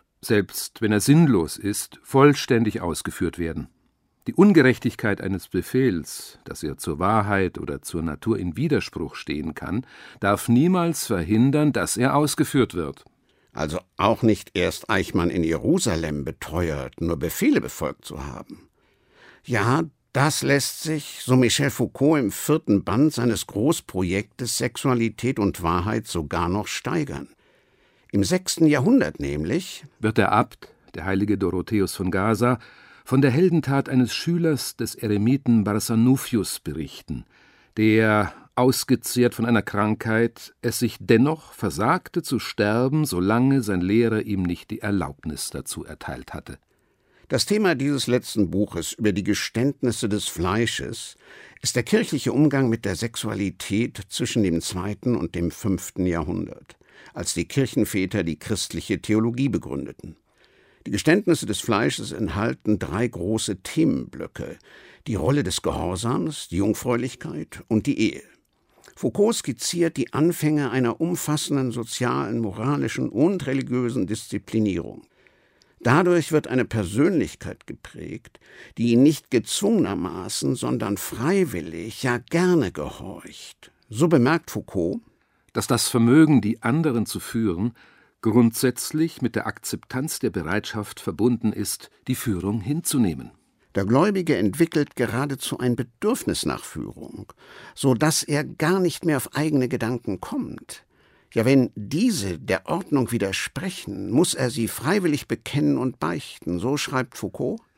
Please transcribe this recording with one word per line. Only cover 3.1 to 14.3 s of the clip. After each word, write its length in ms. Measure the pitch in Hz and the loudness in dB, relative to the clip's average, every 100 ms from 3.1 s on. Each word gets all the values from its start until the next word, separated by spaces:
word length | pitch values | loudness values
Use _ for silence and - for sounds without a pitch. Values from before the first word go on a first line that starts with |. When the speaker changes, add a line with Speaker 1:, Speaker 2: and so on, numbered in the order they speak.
| - 85 82 | -4 -4 -2
Speaker 1:
werden. 300 | 82 76 71 _ _ _ _ _ - | -6 -4 -8 _ _ _ _ _ -6
Die 60 | |
Ungerechtigkeit 840 | 139 202 170 127 117 127 - 113 98 | 6 8 8 6 4 -2 -2 -2 -2
eines 260 | 95 95 - | -2 -4 -2
Befehls, 920 | 95 - 127 131 87 71 - - - | -4 -2 2 2 0 -4 -12 -16 -18
dass 200 | - - | -16 -10
er 140 | 76 69 | -8 -8
zur 200 | - 73 | -6 -2
Wahrheit 600 | 92 110 101 98 92 - | 0 2 2 0 0 -2
oder 240 | 71 - | -8 -8
zur 200 | - 85 | -8 -6
Natur 380 | 80 73 113 101 | -4 -4 -2 -2
in 160 | 90 80 | -2 -2
Widerspruch 580 | 151 127 - - 80 | 0 0 -2 -8 -8
stehen 400 | - - 73 78 | -8 -8 -6 -6
kann, 320 | 76 85 101 - - - - | -8 -6 -6 -6 -16 -20 -4
darf 300 | 101 101 - | 0 0 4
niemals 580 | 120 170 185 170 160 - | 4 6 4 2 -2 -2
verhindern, 680 | 98 82 110 131 147 151 | -2 2 4 4 4 2
dass 240 | 113 85 104 | 2 -2 0
er 200 | 131 143 | 2 2
ausgeführt 580 | 147 - 147 139 113 | 0 0 0 2 0
wird." 300 | 87 73 - - _ _ _ _ | 0 -6 -8 -18 _ _ _ _
Speaker 2:
Also 280 | - 78 82 - - | -6 -4 -4 -10 0
auch 260 | 101 113 | 2 4
nicht 300 | 110 | 4